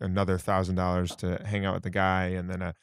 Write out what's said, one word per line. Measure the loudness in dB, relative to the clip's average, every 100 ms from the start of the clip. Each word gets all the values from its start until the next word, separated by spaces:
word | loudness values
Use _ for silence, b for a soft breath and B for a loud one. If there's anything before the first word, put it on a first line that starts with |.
another | -2 0 2 0
thousand | 2 2 2 2
dollars | 2 2 0 -2
to | -4 -4 -2
hang | -2 0
out | -2
with |
the | -2
guy, | 2 2 2 0
and | -2 -4
then, | -4
uh, | -6 -8